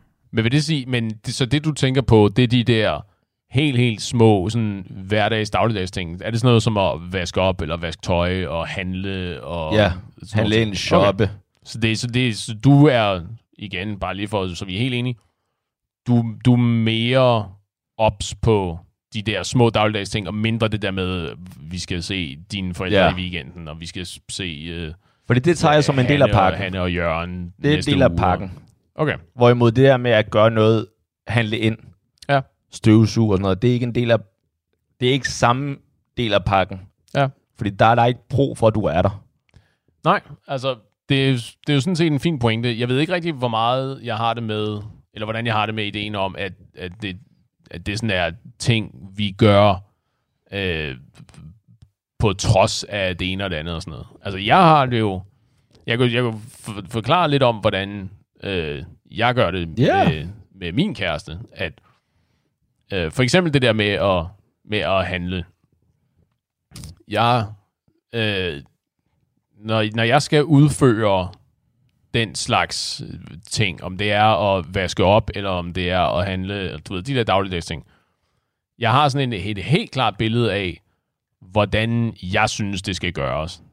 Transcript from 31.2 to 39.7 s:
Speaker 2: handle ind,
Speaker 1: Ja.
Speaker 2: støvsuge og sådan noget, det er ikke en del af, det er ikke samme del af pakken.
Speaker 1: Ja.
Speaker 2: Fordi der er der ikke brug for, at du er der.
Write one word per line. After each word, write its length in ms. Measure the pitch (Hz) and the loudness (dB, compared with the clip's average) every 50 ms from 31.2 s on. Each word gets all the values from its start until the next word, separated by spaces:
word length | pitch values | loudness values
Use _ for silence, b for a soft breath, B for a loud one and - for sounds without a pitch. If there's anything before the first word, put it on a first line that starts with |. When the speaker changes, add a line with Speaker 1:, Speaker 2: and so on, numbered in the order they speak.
| - | -8
Speaker 2:
handle 300 | - 101 120 110 107 113 | -4 -2 -2 -2 -2 -2
ind, 200 | 113 110 110 113 - - - _ _ _ _ _ _ - - | 0 0 -2 -2 -4 -10 -20 _ _ _ _ _ _ -4 -2
Speaker 1:
Ja. 120 | 143 135 - _ _ _ _ _ | -2 -2 -2 _ _ _ _ _
Speaker 2:
støvsuge 600 | - - - 110 107 113 110 98 - 113 113 107 95 | -8 0 4 6 8 8 6 4 2 2 2 2 2
og 40 | |
sådan 40 | 92 | 0
noget, 200 | 98 95 95 98 | 0 0 0 0
det 80 | 120 123 | 0 0
er 40 | 123 | 0
ikke 100 | 117 127 | 0 -2
en 120 | 120 113 | -4 -2
del 160 | 123 120 117 | -2 0 2
af, 60 | 113 107 - _ _ _ _ _ _ _ _ _ _ _ _ _ _ - | 0 0 -2 _ _ _ _ _ _ _ _ _ _ _ _ _ _ -4
det 100 | 123 127 | 0 0
er 40 | 139 | 0
ikke 160 | 131 - - | 0 -2 -6
samme 480 | - - 123 120 123 135 143 143 139 - _ _ _ _ _ _ _ | -4 0 2 2 2 0 -2 -8 -8 -10 _ _ _ _ _ _ _
del 160 | 123 120 107 101 | -4 -2 0 0
af 120 | 98 - | 0 2
pakken. 360 | - 98 95 92 98 98 92 - - _ _ _ _ - | 2 0 0 0 -2 -6 -14 -16 -20 _ _ _ _ -2
Speaker 1:
Ja. 120 | 139 135 135 - _ _ _ _ | -2 -2 -2 -4 _ _ _ _
Speaker 2:
Fordi 120 | - 101 101 | 0 0 0
der 160 | 98 95 110 | 4 6 6
er 100 | 113 120 | 6 6
der 100 | 120 117 | 6 4
ikke 220 | 123 123 - _ - | 2 2 -2 _ -2
brug 280 | 127 127 139 123 - | 0 0 0 0 2
for, 100 | - 113 | 2 2
at 80 | 110 107 | 4 4
du 60 | 107 92 | 2 0
er 160 | 73 76 87 | 0 2 2
der. 220 | 98 98 101 - - _ _ _ _ _ _ _ _ _ | 2 0 0 -4 -14 _ _ _ _ _ _ _ _ _